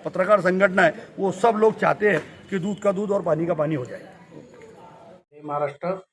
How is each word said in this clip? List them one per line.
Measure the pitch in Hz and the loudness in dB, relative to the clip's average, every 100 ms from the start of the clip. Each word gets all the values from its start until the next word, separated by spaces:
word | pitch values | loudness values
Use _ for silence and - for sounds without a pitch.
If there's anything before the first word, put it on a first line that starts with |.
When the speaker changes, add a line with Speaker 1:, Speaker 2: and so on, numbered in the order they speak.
Speaker 1:
पत्रकार | 156 170 185 208 | -8 -2 2 4
संगठन | 180 185 196 190 | 4 2 2 4
है, | 165 - - - | 2 2 -10 -6
वो | 190 | -4
सब | 180 233 214 | 2 2 4
लोग | 220 220 | 2 4
चाहते | 175 - 208 | 0 2 2
हैं | 156 - - - | 2 -2 -14 -6
कि | 196 | -4
दूध | 196 196 | -4 -2
का | 202 | -2
दूध | 190 208 | -2 -2
और | 202 | -2
पानी | 175 156 170 | 0 -2 0
का | |
पानी | 160 151 | -2 -2
हो | 151 | -2
जाए। | 120 - | -6 -14
Speaker 2:
जय | - - - 151 - - - - - - - - _ 147 | -18 -20 -20 -20 -20 -20 -20 -20 -20 -20 -20 -20 _ -18
महाराष्ट्र। | 151 147 147 143 175 190 - | -8 -4 -4 -4 -6 -6 -10